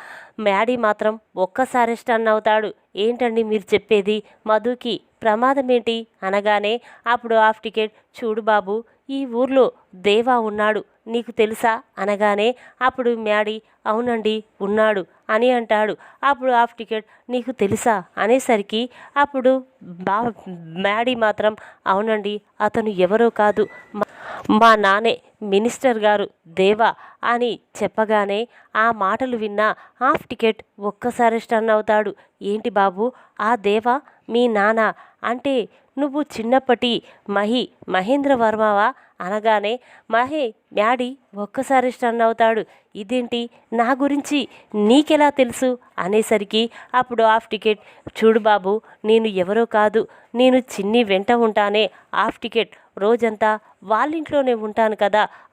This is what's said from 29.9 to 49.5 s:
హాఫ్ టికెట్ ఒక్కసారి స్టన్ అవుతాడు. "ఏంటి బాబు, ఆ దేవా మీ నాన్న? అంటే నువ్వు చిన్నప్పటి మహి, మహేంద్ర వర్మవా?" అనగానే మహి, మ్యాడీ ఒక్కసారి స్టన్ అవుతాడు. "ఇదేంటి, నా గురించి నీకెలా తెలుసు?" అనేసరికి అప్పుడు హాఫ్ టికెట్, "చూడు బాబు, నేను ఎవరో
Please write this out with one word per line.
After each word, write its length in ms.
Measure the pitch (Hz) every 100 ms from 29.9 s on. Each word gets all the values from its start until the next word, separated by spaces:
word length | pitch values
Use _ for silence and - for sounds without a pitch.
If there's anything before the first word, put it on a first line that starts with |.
| _
హాఫ్ 260 | 254 302 -
టికెట్ 360 | 240 226 214 - -
ఒక్కసారి 600 | 202 - 240 233 233 226
స్టన్ 300 | - 226 226
అవుతాడు. 460 | 214 208 214 208 - _ _
"ఏంటి 280 | 196 214 240
బాబు, 420 | 196 196 180 233 - _ -
ఆ 140 | 208 240
దేవా 460 | 202 214 233 269 - _ -
మీ 180 | 226 247
నాన్న? 460 | 208 202 226 214 170 - _
అంటే 440 | 208 247 277 262 185 _ _ -
నువ్వు 240 | 285 277
చిన్నప్పటి 800 | 285 - 226 262 262 233 247 214 - _ -
మహి, 400 | 202 208 247 208 _ -
మహేంద్ర 440 | 185 190 285 277
వర్మవా?" 600 | 262 220 214 214 202 220 269 _ _
అనగానే 580 | 185 214 214 214 208 247 _ - _
మహి, 420 | 226 254 311 247 - _
మ్యాడీ 440 | - 214 254 247 269 _ 202
ఒక్కసారి 560 | 208 - 254 269 254
స్టన్ 300 | 240 247 226
అవుతాడు. 420 | 226 226 226 226 175 _ _ -
"ఇదేంటి, 540 | 202 254 240 240 233 _ _
నా 180 | 226 233
గురించి 560 | 262 285 285 - 294 240 - _ 214
నీకెలా 540 | 208 269 302 302 294
తెలుసు?" 480 | 277 254 233 254 247 _ -
అనేసరికి 680 | 175 214 214 214 202 214 226 - -
అప్పుడు 300 | 247 247 226
హాఫ్ 240 | 226 220 -
టికెట్, 320 | 214 220 214 - - -
"చూడు 300 | - 220 226
బాబు, 420 | 214 208 185 214 - - 214
నేను 220 | 226 226
ఎవరో 380 | 190 180